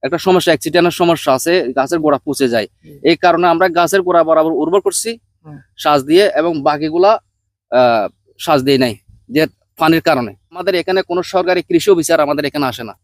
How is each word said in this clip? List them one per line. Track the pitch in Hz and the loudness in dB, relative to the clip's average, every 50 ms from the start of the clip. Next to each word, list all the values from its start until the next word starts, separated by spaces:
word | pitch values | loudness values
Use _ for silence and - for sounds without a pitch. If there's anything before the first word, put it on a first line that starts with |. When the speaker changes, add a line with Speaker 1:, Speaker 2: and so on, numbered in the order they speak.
Speaker 1:
একটা | - 135 170 165 | -4 -4 -6 -2
সমস্যা, | - 196 185 180 - - | 0 2 2 2 2 2
অ্যাক্সিডেন্টের | 160 151 - 165 151 180 170 175 | 0 0 -2 -2 0 0 0 0
সমস্যা | 156 - 180 170 165 147 - 151 | 0 0 0 0 0 0 0 -2
আছে, | 131 127 - 160 170 185 147 120 131 | -2 0 0 0 0 0 0 -2 -2
গাছের | 135 131 135 170 165 | -4 -2 -2 -2 -2
গোড়া | 151 151 143 127 _ | 0 0 0 0 _
পচে | 151 139 - 139 123 | -8 -4 -2 -2 0
যায়। | 117 113 104 - _ _ _ | 0 -2 -4 -4 _ _ _
Speaker 2:
হুম। | 156 147 143 | -20 -20 -4
Speaker 1:
এই | - 147 170 | 0 0 0
কারণে | 156 - 180 170 165 180 175 | 2 2 0 2 2 2 2
আমরা | 165 165 185 185 | 2 2 0 0
গাছের | 165 175 175 160 180 196 | 2 0 0 2 0 0
গোড়া | 180 180 175 170 160 | 0 2 2 2 2
বরাবর | 160 160 160 156 160 | 4 2 2 2 0
উর্বর | 160 127 151 160 175 202 | 0 -2 -2 0 0 0
করছি | - 196 180 - - 220 233 233 _ _ _ _ _ | 0 0 -4 -4 -6 -6 -10 -10 _ _ _ _ _
Speaker 2:
হুম। | 156 147 139 - _ _ _ | -20 -20 -20 -20 _ _ _
Speaker 1:
সাজ | - 156 147 143 131 | 0 0 0 0 2
দিয়ে, | 143 156 180 208 196 - | 2 2 4 4 2 0
এবং | 147 160 170 170 151 | -2 -2 -2 -4 -2
বাকিগুলা, | 139 156 147 147 151 156 156 170 185 202 214 - _ _ _ _ _ _ _ _ _ _ | -2 -2 -2 0 -4 -4 -2 2 2 2 2 0 _ _ _ _ _ _ _ _ _ _
আহ, | - 123 127 123 117 113 101 90 _ _ _ _ _ _ | 0 2 2 4 2 0 -2 -4 _ _ _ _ _ _
সাজ | - - 156 139 | -2 0 0 0
দিয়ে | 127 139 139 131 | 2 2 2 2
নাই | 131 123 104 - _ _ - _ _ _ | 2 -2 -2 -8 _ _ -20 _ _ _
যে | 120 151 156 - _ _ _ _ _ - | -2 -2 -2 -2 _ _ _ _ _ -2
পানির | 160 160 165 160 | 0 2 2 2
কারণে। | - 165 156 131 120 104 101 _ _ _ | 2 0 0 0 -2 -6 -10 _ _ _
আমাদের | 170 175 - 349 - | -14 -6 -4 -2 -2
এখানে | - - - 185 190 | -2 -2 -2 -2 -2
কোনো | - _ 349 349 | -2 _ -4 -6
সরকারি | 349 - - 185 175 175 185 180 | -6 -2 -2 -2 0 0 -2 -2
কৃষি | 160 _ 175 165 - 208 | -2 _ -2 0 4 4
অফিসার | 196 170 151 - 165 160 | 2 2 2 0 0 0
আমাদের | 151 143 143 143 147 | 2 0 -2 -4 -4
এখানে | 139 - 147 143 | -6 -4 -4 -4
আসে | 131 117 120 | -4 -4 -8
না। | 120 107 95 _ | -14 -16 -16 _